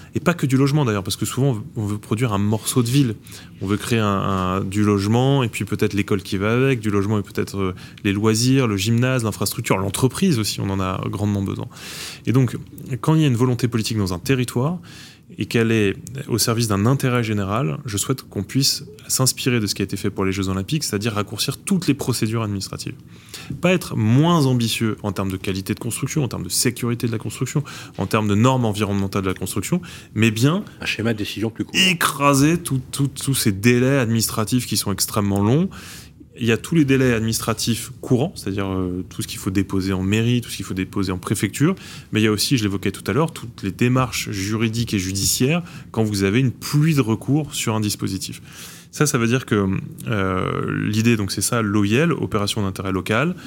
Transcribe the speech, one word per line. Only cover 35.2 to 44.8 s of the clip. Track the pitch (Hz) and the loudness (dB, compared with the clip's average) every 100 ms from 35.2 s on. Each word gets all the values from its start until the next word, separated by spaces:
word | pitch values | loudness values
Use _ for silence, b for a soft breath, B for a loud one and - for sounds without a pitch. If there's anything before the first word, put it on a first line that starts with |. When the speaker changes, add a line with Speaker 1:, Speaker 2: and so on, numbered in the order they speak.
| 101 98 | 0 2
Speaker 1:
longs. | 104 143 190 B B B B B - - | 4 4 2 B B B B B -20 -4
Il | 113 | 0
y | |
a | 110 | 0
tous | - | 2
les | 170 135 | 2 4
délais | 131 131 | 4 4
administratifs | 113 110 110 - 110 - 113 - - | 2 0 -2 -2 -2 0 -2 -4 -8
courants, | - 123 165 | 0 2 0
c'est-à-dire, | - 101 98 98 | -4 -6 -4 -2
euh, | 92 92 90 90 | -2 -2 -4 -6
tout | - | -8
ce | 107 | -8
qu'il | - | -6
faut | 104 | -2
déposer | 98 92 98 92 | 0 0 0 0
en | 92 | 0
mairie, | 95 107 117 123 | 2 2 2 0
tout | 110 | -2
ce | - | -8
qu'il | |
faut | 95 | -6
déposer | 92 92 101 90 | -4 -4 -2 -2
en | 90 | -2
préfecture, | - 107 104 - 151 190 B B B | -2 0 0 2 2 0 B B B
mais | 110 | 2
il | |
y | 110 | 2
a | |
aussi, | 104 - 131 | 2 2 2
je | |
l'évoquais | 104 95 101 | 2 0 -2
tout | - - | -4 -2
à | |
l'heure, | 127 165 | 0 0
toutes | - 117 - | -4 -14 -8
les | 98 | -6
démarches | 87 123 127 123 - 117 | 0 2 2 0 -2 -6
juridiques | 104 98 110 113 117 | -4 -2 0 0 0